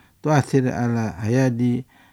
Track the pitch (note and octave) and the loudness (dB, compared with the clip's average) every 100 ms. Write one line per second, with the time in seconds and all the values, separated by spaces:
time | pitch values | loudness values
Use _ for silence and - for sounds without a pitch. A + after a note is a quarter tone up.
0 | _ _ D3+ D3+ - C#3 B2+ - A#2+ A#2 | _ _ 0 2 2 0 0 -2 -2 -2
1 | G#2+ D#2+ G#2+ B2 C3 A#2 B2 B2 - _ | -4 -4 0 2 2 0 0 -2 -6 _
2 | _ | _